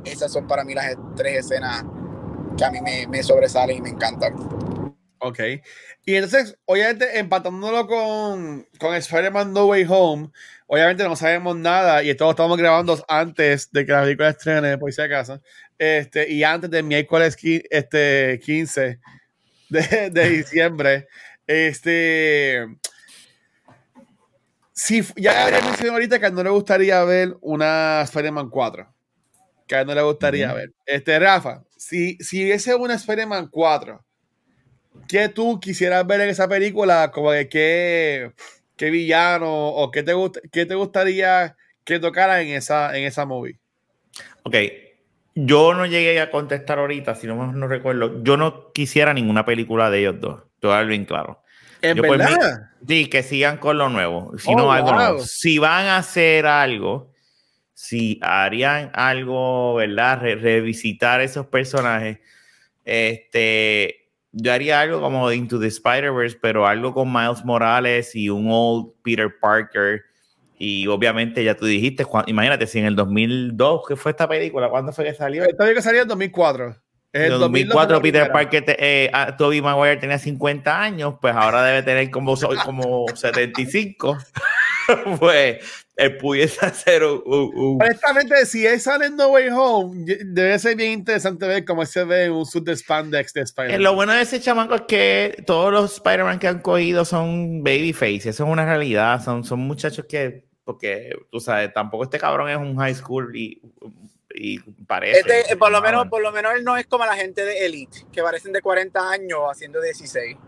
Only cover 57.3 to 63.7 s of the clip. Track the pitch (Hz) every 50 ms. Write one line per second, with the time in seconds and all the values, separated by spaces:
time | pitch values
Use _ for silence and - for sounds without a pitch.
57.3 | _ _ _ _ _ _ _ _ _ - - - - 117 113 110 107 - - 85
58.3 | 90 98 95 98 104 117 127 139 143 147 147 - - - 127 131 131 131 131 127
59.3 | 131 127 131 127 127 127 123 123 120 117 110 104 101 107 117 127 131 127 123 120
60.3 | 107 110 113 117 113 113 113 113 113 113 - 110 101 - - 120 123 127 131 135
61.3 | 135 143 135 _ - 131 135 135 - 139 127 120 113 110 110 110 107 - _ _
62.3 | _ _ _ _ _ _ _ _ _ _ _ - 110 113 113 110 113 113 _ _
63.3 | - 120 113 113 110 110 110 107